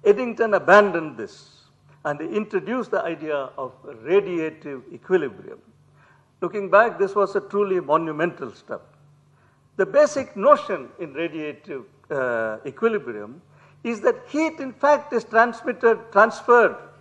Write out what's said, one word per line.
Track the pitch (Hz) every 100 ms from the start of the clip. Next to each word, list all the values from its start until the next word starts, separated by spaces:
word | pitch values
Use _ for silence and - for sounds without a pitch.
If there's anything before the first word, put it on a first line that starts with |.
Eddington | - 202 247 220 226
abandoned | 196 147 202 208 170 160 117
this, | 104 - - _ _ _ _ _ 151
and | 147
he | 160
introduced | 208 214 196 160 254 214
the | 196
idea | 170 160 156 147 135 -
of | 131 -
radiative | - 117 120 190 196 175 160 156 147 135 113
equilibrium. | - - 185 143 95 - - _ _ _ _ _ _ _ _
Looking | 175 208 196
back, | 190 226 170
this | 190
was | 202 196 202
a |
truly | - 202 202 185
monumental | 143 156 165 151 170 - 127
step. | - - 113 _ _ _ _ _ _ _ _ _ -
The |
basic | 190 269 294 277 262
notion | 202 226 294 - 180 120 -
in | 165
radiative, | 135 165 156 151 143 - 139 110 _ _
uh, | 147 127 117 113 107
equilibrium | 143 - 226 214 131 104 104 147 _ _ _ _
is | 233 226
that | 233 233 -
heat, | 294 320 311
in | 269
fact, | 226 285 294 285
is | 240
transmitted, | - 220 240 233 - 240 233 220 -
transferred | 196 220 - - 240 196 - - _